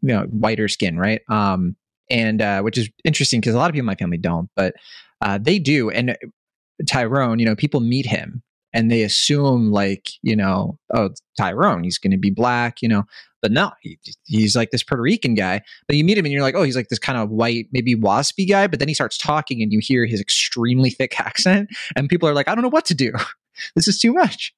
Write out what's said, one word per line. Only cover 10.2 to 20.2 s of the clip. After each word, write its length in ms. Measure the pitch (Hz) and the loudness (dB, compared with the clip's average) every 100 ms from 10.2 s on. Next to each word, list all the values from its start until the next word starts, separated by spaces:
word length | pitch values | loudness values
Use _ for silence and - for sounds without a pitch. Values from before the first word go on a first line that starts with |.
you 120 | 110 107 | -2 0
know, 420 | 95 92 - - _ | 2 0 -2 -8 _
"Oh, 120 | 117 98 | -2 -2
it's 160 | - _ - | -4 _ -4
Tyrone, 460 | 95 104 190 90 | -4 0 0 0
he's 140 | 87 - | -4 -2
gonna 200 | 95 95 | 0 2
be 140 | 101 | 0
black," 500 | 101 123 120 120 - | 0 0 0 -2 -2
you 80 | 117 | 0
know, 140 | 104 101 - - _ | 0 -2 -12 -20 _
but 100 | 107 | 0
no, 200 | 127 202 - | 2 0 -4
he, 180 | - 82 - - - | -18 -20 -20 -20 -2
he's, 300 | 110 107 117 | 2 2 2
like, 160 | 113 | 0
this 120 | 120 | -4
Puerto 180 | - 131 | -2 -2
Rican 340 | 127 226 127 107 | 0 0 0 0
guy, 260 | 92 101 - - - | 0 -2 -6 -8 0
but 80 | 147 | 2
you 80 | |
meet 140 | 165 214 | 4 2
him 80 | 151 | 0
and 60 | |
you're 100 | 143 | 0
like, 140 | 135 175 | 0 0
"Oh, 80 | |
he's, 120 | 147 127 | 0 -2
like, 140 | 110 | -4
this 100 | 113 | -6
kind 180 | - 123 | -4 -2
of 120 | 107 | -2
white, 380 | 110 117 117 107 | 0 0 0 -2
maybe 240 | 127 120 113 | -2 0 2
waspy 520 | 104 110 - - 190 | 2 2 0 -2 2
guy," 200 | 196 196 | 2 2
but 120 | 139 | 0
then 80 | 143 | -2
he 60 | |
starts 240 | 151 123 - | -2 -4 -4
talking 440 | - 151 - 120 | -2 -2 -2 -4
and 100 | 107 | 0
you 80 | 107 | 0
hear 260 | - 127 117 | 2 2 2
his 140 | 107 | -2